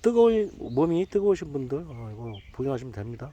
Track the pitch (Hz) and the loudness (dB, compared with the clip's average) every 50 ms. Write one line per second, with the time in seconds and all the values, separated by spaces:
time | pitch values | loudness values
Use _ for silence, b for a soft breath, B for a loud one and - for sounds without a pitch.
0 | - 233 240 233 233 233 226 220 208 196 - - - - 120 131 156 170 165 170 | 4 4 6 8 6 6 6 4 0 -2 -4 -10 -10 -2 2 2 2 4 2 0
1 | 190 185 - 202 196 202 190 170 175 151 143 139 131 123 139 147 175 160 131 117 | 0 0 0 2 2 2 2 2 -2 -8 -6 -6 -4 -4 -6 -6 -6 -10 -12 -12
2 | 113 110 104 110 120 117 107 98 - - - - 127 139 135 120 127 131 107 101 | -12 -12 -10 -10 -10 -10 -10 -12 -16 -16 -8 -4 -2 -2 -2 -4 -6 -10 -10 -10
3 | 101 117 120 110 113 - | -10 -10 -10 -12 -12 -16